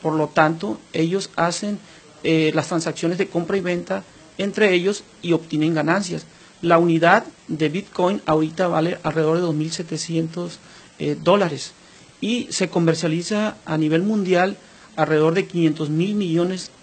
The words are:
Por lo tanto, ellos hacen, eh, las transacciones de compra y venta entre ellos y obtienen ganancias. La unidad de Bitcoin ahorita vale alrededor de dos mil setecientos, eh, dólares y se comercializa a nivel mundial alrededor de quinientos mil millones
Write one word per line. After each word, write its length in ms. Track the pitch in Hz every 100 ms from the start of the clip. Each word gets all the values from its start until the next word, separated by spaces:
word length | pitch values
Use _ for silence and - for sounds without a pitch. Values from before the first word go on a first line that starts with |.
Por 100 | 160
lo 140 | 156 147
tanto, 520 | 165 156 165 202 220 -
ellos 380 | 160 165 190 190
hacen, 440 | - 170 170 208 208 - - - -
eh, 280 | - 160 156
las 140 | 156 -
transacciones 480 | 175 165 156 165 180
de 120 | 190
compra 280 | 170 165 196
y 60 |
venta 420 | 180 175 170 196 - - - -
entre 380 | 196 196 214
ellos 280 | 180 185 208 - -
y 100 | 170
obtienen 400 | 160 160 151 156
ganancias. 540 | 160 151 185 185 165 - - - -
La 160 | 170 170
unidad 480 | 170 165 165 208 - - -
de 220 | 156 151
Bitcoin 500 | 165 196 - 180 202 -
ahorita 420 | 156 156 165 180
vale 300 | 165 165 -
alrededor 340 | 160 156 156 165
de 60 |
dos 120 | 175
mil 180 | 151 156
setecientos, 840 | - 165 160 - 165 160 175 175 - - - - -
eh, 180 | 147 147
dólares 540 | 160 202 180 139 - - - - - -
y 280 | 196 240 -
se 180 | - 180
comercializa 880 | 180 165 160 170 160 170 208 214 -
a 140 | - 160
nivel 240 | 156 160
mundial 560 | 196 220 185 180 185 202 - - -
alrededor 380 | - 156 156 156
de 140 | 175 185
quinientos 420 | 175 160 156 151
mil 280 | 156 185 208
millones 540 | 185 165 175 185 - -